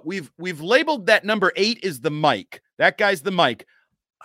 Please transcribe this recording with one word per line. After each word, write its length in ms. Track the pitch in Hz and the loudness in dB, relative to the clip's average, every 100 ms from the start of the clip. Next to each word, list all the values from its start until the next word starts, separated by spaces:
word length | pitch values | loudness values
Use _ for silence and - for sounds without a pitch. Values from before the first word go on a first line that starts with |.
| 156 | -4
we've, 260 | 190 139 _ | -8 -10 _
we've 240 | 180 156 | -10 -8
labeled 460 | 165 262 320 294 185 | 0 2 2 -2 2
that 180 | 214 202 | 2 2
number 260 | 214 190 165 | 0 0 2
eight 200 | 208 233 | -2 -2
is 160 | 190 135 | -6 -4
the 100 | 147 | -6
Mike. 500 | 151 151 110 - - _ - | 0 0 0 -4 -20 _ 0
That 200 | 165 - | 0 2
guy's 240 | 202 190 | -2 0
the 100 | 143 | -2
Mike. 340 | 185 147 117 - _ _ _ _ _ | 0 0 0 -14 _ _ _ _ _